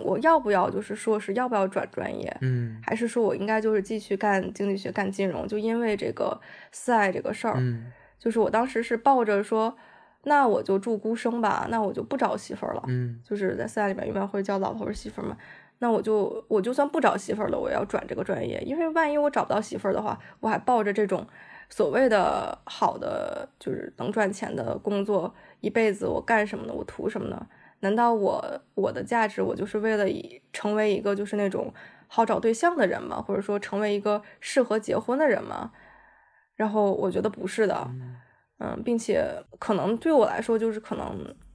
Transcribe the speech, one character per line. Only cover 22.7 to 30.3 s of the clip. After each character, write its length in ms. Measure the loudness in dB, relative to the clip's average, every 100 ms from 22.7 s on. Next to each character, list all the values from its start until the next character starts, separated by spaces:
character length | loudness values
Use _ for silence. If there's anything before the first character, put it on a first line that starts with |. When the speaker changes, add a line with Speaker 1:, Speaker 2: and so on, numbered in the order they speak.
| 0 0 0
Speaker 1:
的， 540 | -2 -2 -4 -6 -10 -10
就 140 | -6
是 200 | -4 -6 -6
能 140 | -2
赚 200 | 2 2
钱 240 | 0 -6 -4
的 220 | -4 -2
工 260 | -2 0
作， 300 | 2 2 0 -6 -20 -6
一 100 | -2
辈 200 | 2 2
子 140 | 2 -2
我 160 | -2
干 240 | 2 2 2
什 100 | -4
么 120 | -8
呢？ 60 | -8
我 80 |
图 260 | -8 -6 -4
什 100 | -4
么 80 | -6
呢？ 180 | -8 -12 -18 -20 _
难 160 | 0 4
道 180 | 4
我， 480 | 4 2 0 -4 -8 _ -2
我 160 | -2
的 120 | -2
价 240 | -2 0 0
值， 140 | 0
我 140 | -2 -2
就 100 | -4
是 140 | -2
为 180 | 0 2
了 100 | 0
以， 320 | -2 -8